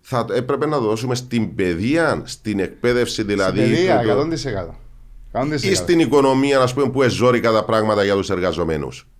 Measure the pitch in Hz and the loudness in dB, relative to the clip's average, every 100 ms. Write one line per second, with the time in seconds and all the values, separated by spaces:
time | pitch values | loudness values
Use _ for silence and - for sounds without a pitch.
0 | - 127 104 113 131 135 151 147 110 110 | -4 -4 -2 -4 -2 -2 -2 0 0 -2
1 | 123 123 127 117 101 - 92 85 110 160 | -2 -4 -2 -2 -2 -2 -2 0 0 0
2 | 156 87 - - 107 101 90 - 120 123 | 0 -2 -6 -12 -6 -4 -4 -2 0 0
3 | 117 - 104 101 95 95 113 165 185 143 | 0 -2 -2 0 0 2 2 2 2 2
4 | 113 104 156 160 135 98 85 - - - | 2 0 -2 -4 -6 -6 -8 -14 -20 -20
5 | - - - 113 139 151 - 185 87 170 | -20 -20 -8 -6 -4 -2 0 0 2 2
6 | 143 143 135 131 139 139 127 131 135 131 | 4 4 4 2 2 2 2 0 -2 2
7 | 127 92 123 120 117 110 104 110 107 104 | 0 4 2 4 2 0 2 0 2 2
8 | 101 98 95 90 90 82 82 78 65 64 | 2 2 0 -2 -2 -2 -2 -2 -6 -10
9 | - | -20